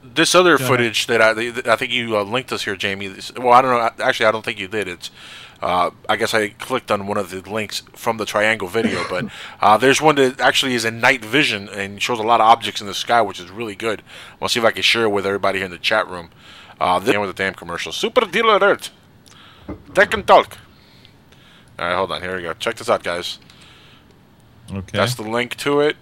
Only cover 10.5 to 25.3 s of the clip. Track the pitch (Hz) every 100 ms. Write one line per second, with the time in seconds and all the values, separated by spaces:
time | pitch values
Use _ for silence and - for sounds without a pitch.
10.5 | - 139 123 113 113 123 135 107 131 139
11.5 | 107 101 101 98 101 - 120 107 117 110
12.5 | 117 104 - 104 90 - 117 104 90 87
13.5 | 98 117 95 113 98 - - - - 95
14.5 | 120 113 98 - 117 113 101 95 98 98
15.5 | 95 95 85 - 107 87 90 85 - -
16.5 | - - - 85 90 98 104 101 87 95
17.5 | 90 85 85 82 - 220 254 214 180 226
18.5 | 202 196 135 - _ _ _ - - -
19.5 | - - - - - 208 214 175 180 -
20.5 | - - - _ - - _ _ - -
21.5 | - _ - 87 90 95 78 90 92 85
22.5 | 82 117 113 113 101 - 87 87 - -
23.5 | - - - - - _ - _ _ _
24.5 | - - 98 92 104 98 123 107